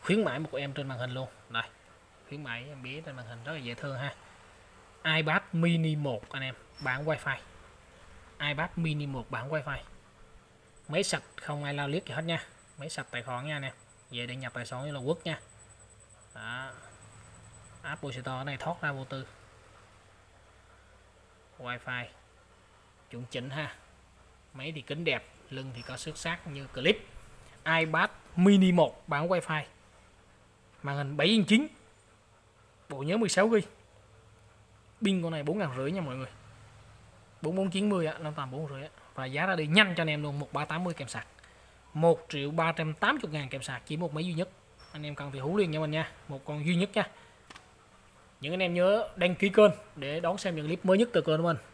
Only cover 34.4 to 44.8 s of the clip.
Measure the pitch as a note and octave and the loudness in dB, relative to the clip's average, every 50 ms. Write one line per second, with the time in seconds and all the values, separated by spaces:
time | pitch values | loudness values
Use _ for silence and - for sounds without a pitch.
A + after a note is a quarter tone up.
34.4 | - - - - - - - - - - - - A3+ G3+ G3 F#3 E3 E3 E3 D#3 | -20 -20 -20 -20 -20 -20 -20 -20 -20 -20 -14 -2 0 2 2 2 0 0 -2 -2
35.4 | C#3+ C3+ E3 G#3+ G3+ D3+ B2+ B2+ C3 C#3+ F3 G3 E3+ C#3+ B2+ C3 C3 - - - | -2 -2 0 0 -2 -2 -2 -2 -2 -2 -2 -2 -4 -4 -6 -6 -8 -10 -12 -18
36.4 | - - - - - - - - - - - - - - - - - - - - | -20 -20 -20 -20 -20 -20 -20 -20 -20 -20 -20 -20 -20 -20 -20 -20 -20 -20 -20 -6
37.4 | - D#3 E3+ F#3+ G3 G3 E3 F#3+ G3+ G#3 G3+ F#3 E3 D#3 D#3 - C3+ D3+ D3+ D3+ | -4 -2 0 0 0 0 0 2 2 2 2 2 2 0 -2 -4 -8 -8 -6 -6
38.4 | C#3+ C3 B2+ C#3 D#3+ D3 C#3 C3+ C#3 D#3 - - - - - - C3 C3 C3 C#3+ | -8 -6 -6 -6 -8 -8 -8 -10 -12 -14 -16 -20 -20 -18 -10 -8 -8 -4 -2 -2
39.4 | E3 F#3+ F#3+ E3+ D#3 D3 D#3 G3+ G#3+ F#3+ F3 D#3+ E3 D#3 D3+ D3 D3 D3+ C#3+ C#3+ | 0 0 0 0 0 6 8 8 8 6 4 0 0 0 0 -2 -2 -4 -4 -6
40.4 | C#3+ - - C#3 D3+ - E3 E3 F#3 F3 E3 - C3+ A2 - - - - - - | -6 -4 -4 -4 -4 -2 -2 -4 -2 -4 -4 -6 -8 -8 -8 -10 -10 -12 -18 -20
41.4 | - - - - - - - - - - - D3+ D#3+ E3+ E3 D#3+ - - - D3 | -20 -20 -20 -20 -20 -20 -20 -20 -20 -10 -2 4 6 6 6 6 2 -8 -6 -4
42.4 | C#3 C#3+ D3+ E3 E3 E3 E3 D#3+ E3 D#3 D#3 - - G#3 C4+ D4+ - F3 D3+ D3+ | -4 -2 0 2 2 2 2 0 -2 -4 -2 0 2 2 2 2 -2 -4 -4 -4
43.4 | C#3+ C3 C3+ C#3 B2 - C3+ B2 - - D#3 D3+ F3 E3 C#3+ D#3 E3 F#3 F3 D#3 | -6 -4 -8 -8 -8 -8 -8 -10 -6 -6 -4 -4 -4 -4 -2 -4 -4 -2 -2 -2
44.4 | F3+ - - - - - - - | -4 -4 -6 -20 -20 -20 -20 -20